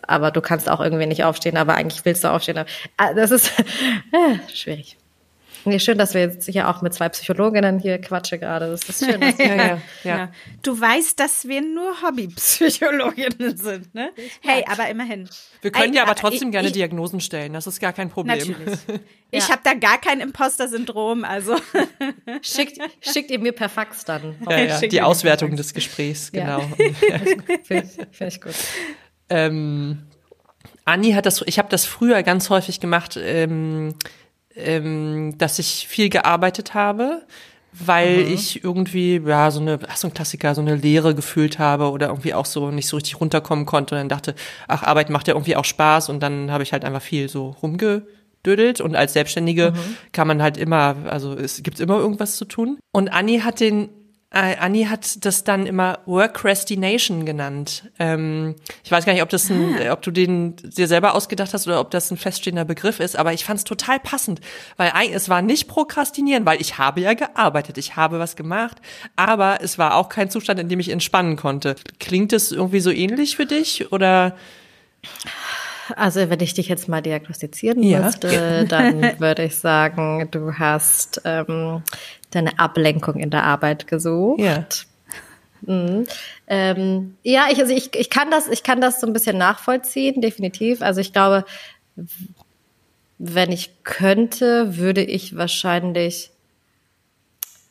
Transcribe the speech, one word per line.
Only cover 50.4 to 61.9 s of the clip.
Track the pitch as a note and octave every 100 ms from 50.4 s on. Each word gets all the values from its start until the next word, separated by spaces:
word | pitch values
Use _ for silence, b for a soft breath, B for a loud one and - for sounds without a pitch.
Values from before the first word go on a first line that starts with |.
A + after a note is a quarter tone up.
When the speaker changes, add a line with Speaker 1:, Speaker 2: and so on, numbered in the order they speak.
Speaker 2:
halt | D3+ D3
immer, | D#3+ D#3+ C#3+ C#3 D#3
also | C#3+ C#3
es | C#3 C3+ -
gibt | D3+ -
immer | E3 G#3
irgendwas | A3 G#3 G#3 -
zu | G3+
tun. | - A#3 C#4+ _
Und | G3 G3
Anni | F3 G#3+ A#3
hat | A3+ A3+
den, | A3 G#3 G3+ - _ _ _
äh, | F#3+ F#3+ F3+
Anni | F3+ G#3+
hat | G#3+ A3 - G3
das | G3+ F#3
dann | - G3 G3
immer | F#3 F#3 -
Workrastination | - F3+ A3 - G3+ G3 - F#3+ F#3 A#3+ - E3+ D#3
genannt. | D3+ C#3 C#3+ C#3 - G#3+ -
Ähm, | E3 D#3+ D#3 D#3 D#3 D#3 B B
ich | -
weiß | F3 F3
gar |
nicht, | F3+
ob | E3
das | F3+ -
ein, | F3+ F3 B2 A#2
Speaker 3:
Ah. |
Speaker 2:
ob | E3
du | -
den | F3 F3+ F3+ E3+ E3+
dir | - - E3+
selber | E3+ G3
ausgedacht | G3+ G3+ G3 F#3+
hast | G3+ E3+
oder | E3
ob | -